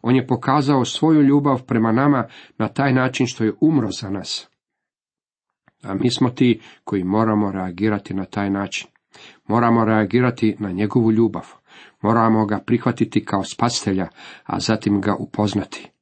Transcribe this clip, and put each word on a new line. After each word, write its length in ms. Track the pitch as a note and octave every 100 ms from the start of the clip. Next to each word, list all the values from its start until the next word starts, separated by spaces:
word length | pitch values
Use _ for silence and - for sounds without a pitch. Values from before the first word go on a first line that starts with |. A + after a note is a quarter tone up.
On 140 | A#2 C3
je 100 | B2+
pokazao 580 | B2 - C#3+ C#3 C#3
svoju 380 | A#2+ - D#3 D#3
ljubav 400 | C#3 C#3+ C#3+ C3
prema 300 | - A#2 A2+
nama 340 | A2+ C#3+ C#3 - - - _
na 100 | G#2+
taj 240 | - C#3
način 340 | C3 B2+ B2+ B2
što 180 | -
je 100 | A2 -
umro 280 | D3+ D#3 A2 F#2
za 100 | F#2+
nas. 380 | G2 F2+ - - _ _ _ _ _ _ _ _ _ _ _ _ _
A 120 | -
mi 160 | G2 B2
smo 200 | A#2 B2
ti 300 | B2 B2+ A2 - -
koji 200 | - G2+
moramo 480 | F2+ G#2 A2 G#2 G2+
reagirati 640 | F#2+ F#2 F2 G#2+ G#2 -
na 100 | G2
taj 260 | F#2 - G2+
način. 380 | G2 G2 - - _ _ - - - -
Moramo 360 | A2+ A#2+ A#2
reagirati 720 | A2 A2 G2+ A#2+ B2+ B2 A2 -
na 120 | G#2
njegovu 420 | F2+ G#2 B2+ A2+
ljubav. 340 | A2 A2+ - - - _ - - _
Moramo 440 | G#2+ A2+ A2+ A2 G#2+
ga 120 | G2+ -
prihvatiti 580 | A#2+ B2+ A#2+ A2 A2
kao 200 | - G2+
spasitelja, 640 | F2+ - A#2+ - - F#2+ F2 - - -
a 160 | - F#2
zatim 400 | - A2 G#2 G2+
ga 160 | F#2+ F#2+
upoznati. 720 | G2 - G#2 G2+ F#2 - - _